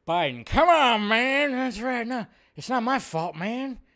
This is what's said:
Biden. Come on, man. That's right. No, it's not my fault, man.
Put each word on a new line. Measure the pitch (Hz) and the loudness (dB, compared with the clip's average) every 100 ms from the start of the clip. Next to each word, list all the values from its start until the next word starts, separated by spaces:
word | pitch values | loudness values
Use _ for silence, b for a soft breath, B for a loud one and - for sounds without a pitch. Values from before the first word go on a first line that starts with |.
| - | -4
Biden. | 170 156 123 - | 0 0 -2 -2
Come | 247 339 | 4 6
on, | 330 262 226 208 | 6 6 4 2
man. | 220 254 277 294 | 2 2 0 0
That's | 254 262 208 | 0 -4 -4
right. | 247 247 226 | -4 -4 -4
No, | 254 202 b b - | -6 -8 b b -16
it's | 147 | -4
not | 254 | -2
my | 226 262 | 0 -2
fault, | - 165 170 156 | -2 -4 -4 -6
man. | 190 247 269 254 - | -6 -6 -8 -10 -16